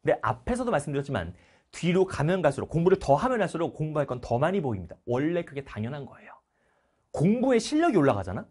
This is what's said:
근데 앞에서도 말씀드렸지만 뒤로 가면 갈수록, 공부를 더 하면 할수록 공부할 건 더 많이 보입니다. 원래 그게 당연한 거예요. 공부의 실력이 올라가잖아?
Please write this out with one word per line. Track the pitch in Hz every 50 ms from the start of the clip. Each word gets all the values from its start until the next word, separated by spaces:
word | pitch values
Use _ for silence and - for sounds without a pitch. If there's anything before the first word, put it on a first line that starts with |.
근데 | _ 139 - -
앞에서도 | - 110 113 - _ - 240 240 254 233
말씀드렸지만 | 208 147 143 - 143 139 139 143 139 104 85 82 87 - _ _ _ _ _ _
뒤로 | - - - 170 170 190 185
가면 | 185 - - 139 156 185 190
갈수록, | 165 147 135 - 104 -
공부를 | - 160 170 185 190 190
더 | - - 139
하면 | 151 - 254 254 233
할수록 | 196 165 - 165 170 139
공부할 | - - 151 156 151 151 139
건 | - 127 123
더 | - - 117 120
많이 | 143 165 190 202
보입니다. | 156 131 113 95 87 87 - _ _
원래 | - 120 123 143 160 175 -
그게 | - - 143 139 139
당연한 | - - 110 107 117 143 147 135
거예요. | - - - - - - _ _ _ _ _ _ _ _ _ _ _ _ _ _ _
공부의 | - - 143 190 220 247 233 269 262 226
실력이 | - - 294 302 330 349 254
올라가잖아? | 185 143 135 117 101 95 95 92 127 208 _